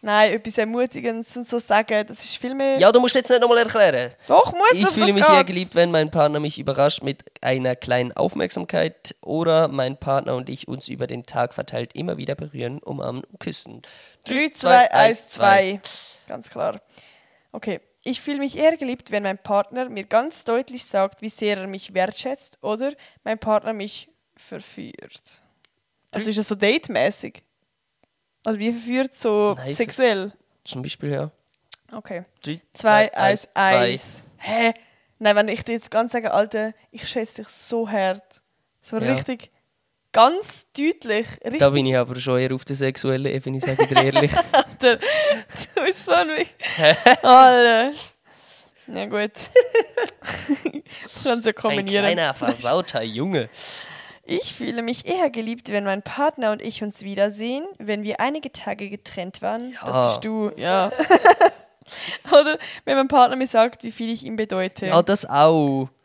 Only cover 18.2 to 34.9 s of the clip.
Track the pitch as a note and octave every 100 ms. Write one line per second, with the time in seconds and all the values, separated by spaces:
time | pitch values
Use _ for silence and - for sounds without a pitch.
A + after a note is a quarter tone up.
18.2 | - C#4+ C#4 - D#4 D#4+ C4+ B3 - G#3+
19.2 | G3+ F#3+ - G3+ G3 B3 B3+ A3 G3+ A3
20.2 | C#4 - - A#3 C4+ B3 - G3+ G3 _
21.2 | G#3+ - G#3+ G3+ F#3+ F#3+ - F#3 F#3 -
22.2 | C4 C#4 - _ - G#3+ C4+ D4 - _
23.2 | - A3 G#3+ G#3+ G#3 A3 G3+ - - _
24.2 | _ _ - - G3 - - - - -
25.2 | - - _ _ _ _ _ _ _ -
26.2 | G#3+ G#3+ G#3 G3+ G#3 C#4 - D#3 C#3 G3+
27.2 | - - _ _ _ _ _ _ _ _
28.2 | _ _ - A3 G#3+ A#3 A#3 B3 C4 -
29.2 | A#3+ G#3 G#3 F#3+ C3 D3 A#3 - B3+ G3+
30.2 | G3 - _ _ - B2+ C3+ - D3 C#3
31.2 | D3+ _ _ _ _ - _ D#4+ - -
32.2 | F3+ _ - D#3+ _ - A3 G#3+ G#3+ -
33.2 | G3 G#3 - - F#3+ F#3+ B2 C3 - -
34.2 | - _ - A3 A#3 A3+ _